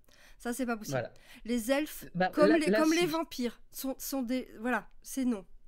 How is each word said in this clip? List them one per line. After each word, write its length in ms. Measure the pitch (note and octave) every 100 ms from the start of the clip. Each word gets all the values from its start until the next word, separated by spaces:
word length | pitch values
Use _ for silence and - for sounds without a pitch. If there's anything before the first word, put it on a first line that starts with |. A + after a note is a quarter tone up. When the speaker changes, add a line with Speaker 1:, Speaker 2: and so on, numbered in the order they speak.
| - - - -
Speaker 1:
Ça, 160 | A#3+
c'est 100 | A#3+
pas 140 | B3 A3+
possible. 220 | G#3+ C3+
Speaker 2:
Voilà. 120 | A2+ - - B3
Speaker 1:
Les 260 | G#3+ A#3+ A3
elfes, 360 | C4+ D4+ - -
Speaker 2:
Bah, 160 | F3 F#3
Speaker 1:
comme 160 | - D4+
Speaker 2:
là, 80 | E4
Speaker 1:
les, 140 | -
Speaker 2:
là, 100 | D#4+
Speaker 1:
comme 120 | D#4+
les 80 | E4
Speaker 2:
si. 60 | F4
Speaker 1:
vampires, 540 | D#4+ E4 - A#3+ - -
sont, 240 | - C4+ C4
sont 240 | - C4+
des, 280 | A#3 B3+ - A#2
voilà, 300 | A3+ A3+ - -
c'est 240 | - - B3
non. 180 | G#3+ - -